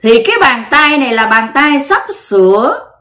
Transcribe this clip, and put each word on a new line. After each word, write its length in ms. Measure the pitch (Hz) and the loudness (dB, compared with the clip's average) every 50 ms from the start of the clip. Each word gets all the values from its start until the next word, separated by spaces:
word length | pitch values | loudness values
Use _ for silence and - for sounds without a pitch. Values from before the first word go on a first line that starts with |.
| - | 2
Thì 200 | 220 226 233 226 | 4 2 2 2
cái 120 | - 453 480 | 0 0 2
bàn 220 | 392 269 262 240 220 - | 2 0 0 -2 -6 -2
tay 260 | - - 302 294 302 294 | 0 0 2 2 0 0
này 160 | 277 240 226 | -2 -2 -2
là 120 | 226 220 | -2 0
bàn 220 | 214 220 220 226 226 - | 0 0 0 -2 -2 -2
tay 260 | 277 285 302 294 277 | -2 0 0 0 -2
sắp 220 | 277 - 392 - - - 403 | 0 -2 -2 -2 -2 -6 -12
sửa 640 | - - - 208 196 190 185 196 208 226 285 320 - - - _ _ | -12 -10 -2 2 2 4 4 4 2 2 0 -2 -4 -10 -18 _ _